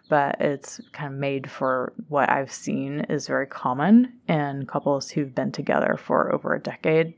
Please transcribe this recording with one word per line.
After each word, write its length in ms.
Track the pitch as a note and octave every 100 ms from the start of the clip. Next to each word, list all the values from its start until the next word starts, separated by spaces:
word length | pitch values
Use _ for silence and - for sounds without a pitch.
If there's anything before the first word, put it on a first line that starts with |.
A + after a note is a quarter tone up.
| _
but 300 | D3+ C#3 -
it's 400 | D3 C#3 - - -
kind 220 | - D3
of 40 | C3+
made 300 | C#3 C#3 C3+
for 440 | - C3+ B2+ B2 - -
what 200 | C#3+ B2+
I've 220 | C3+ C3+
seen 500 | - C#3+ C#3 C3+ D3 -
is 180 | D3+ C#3
very 200 | C3+ C3+
common 720 | - C3 B2+ D#3+ A#3 B3+ - -
in 380 | D#3+ C#3+ C#3 C3+
couples 460 | D3 D3 C#3 -
who've 220 | - C#3
been 200 | B2+ C3+
together 440 | - C#3+ D2 - -
for 360 | - - -
over 200 | - -
a 80 | -
decade, 520 | D3+ - E3+ D#3+ E3